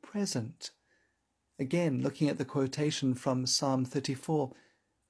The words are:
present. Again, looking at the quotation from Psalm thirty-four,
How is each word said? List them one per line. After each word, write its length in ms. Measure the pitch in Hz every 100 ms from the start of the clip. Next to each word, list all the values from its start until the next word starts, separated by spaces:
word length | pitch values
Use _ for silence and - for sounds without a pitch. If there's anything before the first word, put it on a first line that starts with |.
present. 680 | - 208 196 127 113 - - - _ _ _ _ _ _ _ -
Again, 420 | 135 170 170 127
looking 280 | 135 - 151
at 80 | 143
the 80 | 131
quotation 680 | 147 135 151 151 - 131 127
from 320 | 139 127 127
Psalm 360 | - 139 131
thirty-four, 720 | 127 143 135 131 - 156 131 - _ _ _ _